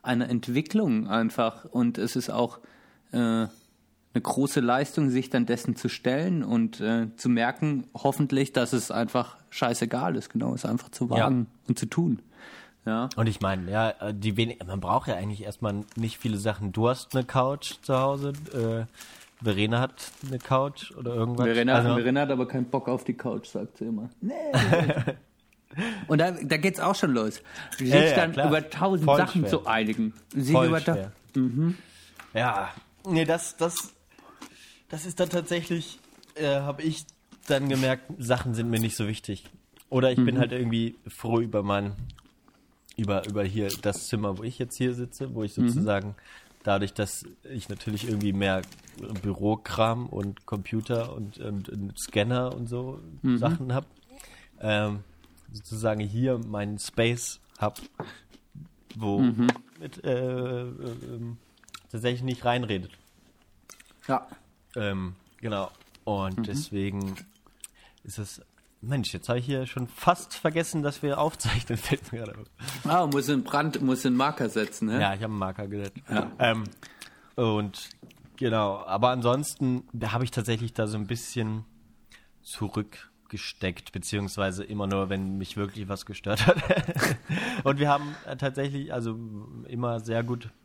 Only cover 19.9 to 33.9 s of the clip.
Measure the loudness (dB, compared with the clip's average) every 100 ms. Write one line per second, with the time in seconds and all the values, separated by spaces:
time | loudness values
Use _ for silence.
19.9 | -4 -16 -12 -8 -8 2 2 2 -6 -16
20.9 | -8 -4 0 0 4 4 6 6 6 6
21.9 | 4 4 4 2 2 0 0 0 -2 0
22.9 | -2 -2 -4 -4 -4 -6 -8 -8 -8 -6
23.9 | -4 -6 -6 -6 -4 0 2 4 4 4
24.9 | 0 -2 -6 _ _ _ _ _ -8 -6
25.9 | -6 0 4 4 0 -2 2 2 2 0
26.9 | 2 4 4 2 -4 -16 -16 -14 -2 6
27.9 | 8 8 6 4 2 4 2 0 0 2
28.9 | 4 6 6 6 2 2 0 2 2 2
29.9 | 0 -2 -4 _ -2 4 6 6 4 2
30.9 | 0 -2 -12 -4 0 2 2 0 0 -10
31.9 | -20 -20 -20 -6 0 0 0 -4 -10 -20
32.9 | _ 0 2 4 2 0 -2 -2 -2 -8